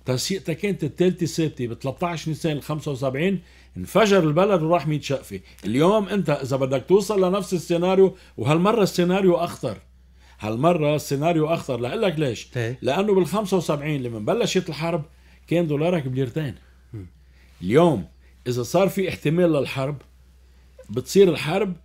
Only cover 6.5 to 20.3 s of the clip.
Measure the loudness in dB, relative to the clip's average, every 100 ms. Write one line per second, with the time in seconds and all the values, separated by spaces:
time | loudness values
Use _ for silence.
6.5 | -2 0 -2 2 2 4 2 2 0 -2
7.5 | -4 -2 0 2 4 4 2 -14 -4 0
8.5 | 2 2 2 2 2 0 2 4 2 0
9.5 | -6 -8 -8 -14 -20 _ -20 -20 -10 -6
10.5 | 0 2 2 2 -2 -2 -2 0 2 0
11.5 | -2 -4 -4 -4 -2 -2 0 -2 -4 -8
12.5 | -6 -6 -4 -2 0 2 2 2 -2 0
13.5 | -2 0 -2 -2 -4 -4 -6 -2 -2 0
14.5 | -2 -4 -6 -4 -4 -6 -16 -20 -14 -2
15.5 | 0 0 0 0 0 -2 -2 -4 -4 -6
16.5 | -10 -18 _ _ -16 -16 _ _ _ -20
17.5 | -10 2 4 4 2 -4 _ -20 _ -6
18.5 | -6 0 2 2 0 -4 -4 -2 2 2
19.5 | 2 -2 -4 -6 -6 -14 _ _